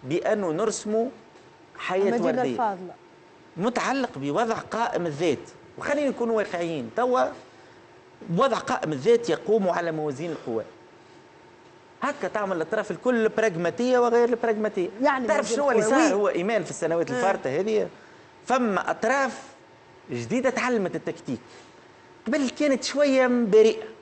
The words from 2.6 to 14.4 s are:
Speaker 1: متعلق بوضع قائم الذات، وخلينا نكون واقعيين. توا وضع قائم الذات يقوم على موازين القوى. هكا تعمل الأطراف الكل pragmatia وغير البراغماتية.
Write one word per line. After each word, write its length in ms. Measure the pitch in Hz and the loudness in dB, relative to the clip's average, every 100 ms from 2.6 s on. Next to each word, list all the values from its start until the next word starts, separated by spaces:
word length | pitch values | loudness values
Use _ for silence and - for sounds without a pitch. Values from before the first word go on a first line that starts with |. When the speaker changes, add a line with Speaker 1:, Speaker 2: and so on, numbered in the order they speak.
| 226 190 180 - - - - - - - | -4 -4 -12 -16 -20 -20 -20 -20 -20 -4
Speaker 1:
متعلق 520 | 208 233 180 269 247 147 | -2 -2 -2 -2 -2 -4
بوضع 400 | 139 151 233 208 | -4 -2 0 -2
قائم 500 | - 208 233 - 170 | -4 -4 -2 -2 -4
الذات، 320 | 143 170 127 - - - - | -2 0 0 -4 -20 -20 -10
وخلينا 320 | - 285 285 | -4 0 0
نكون 200 | - 233 | -2 -2
واقعيين. 600 | 220 202 175 170 160 117 151 | 0 -2 -4 -4 -4 -6 -2
توا 260 | 254 247 254 - - - - - - - - - - 170 | 0 2 0 -4 -18 -20 -20 -20 -20 -20 -20 -20 -6 0
وضع 200 | 269 208 | 2 2
قائم 340 | - - 165 | -2 -4 -2
الذات 380 | 147 151 233 233 | -2 4 4 4
يقوم 400 | 165 - 220 190 | -2 2 2 2
على 220 | 170 170 | 0 -2
موازين 400 | 160 151 135 170 | -4 -4 -6 -6
القوى. 320 | 147 - 113 104 - - - - - - - - - - - - - | -8 -6 -6 -6 -14 -20 -20 -20 -20 -20 -20 -20 -20 -20 -20 -20 -6
هكا 260 | 262 285 180 | -6 -4 -4
تعمل 280 | 214 202 180 | -4 -2 -2
الأطراف 360 | 160 214 208 | -2 -2 -4
الكل 380 | 175 247 247 220 | -4 0 2 2
pragmatia 720 | 220 220 165 170 165 247 247 | 2 0 0 -4 0 2 4
وغير 300 | 240 233 240 | 4 4 4
البراغماتية. 600 | 233 | 2